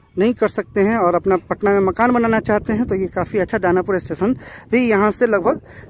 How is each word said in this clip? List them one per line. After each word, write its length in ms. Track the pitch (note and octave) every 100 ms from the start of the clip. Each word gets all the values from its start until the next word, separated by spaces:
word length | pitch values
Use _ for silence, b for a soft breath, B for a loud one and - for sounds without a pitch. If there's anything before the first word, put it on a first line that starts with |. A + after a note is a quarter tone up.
| _ F3+
नहीं 160 | A3
कर 140 | A#3 G#3
सकते 340 | G#3+ - G3+
हैं 160 | G3+ A3+
और 180 | F3 F3
अपना 220 | F#3 F#3
पटना 340 | - - G#3
में 80 | G3+
मकान 320 | F#3+ E3+ B3
बनाना 280 | A#3+ A3+ A3
चाहते 340 | A3 G#3 -
हैं, 140 | A3 B3
तो 80 | F#3+
ये 120 | F3+
काफ़ी 320 | F#3 F3 G#3
अच्छा। 180 | F3 -
दानापुर 420 | F3+ F#3 F#3 F#3
स्टेशन 360 | - - G3+ - B B B
भी 180 | A#3+ A#3+
यहाँ 220 | G3+ G#3+
से 160 | G3+ A#3
लगभग 340 | G3+ F#3+ D#4+ - B B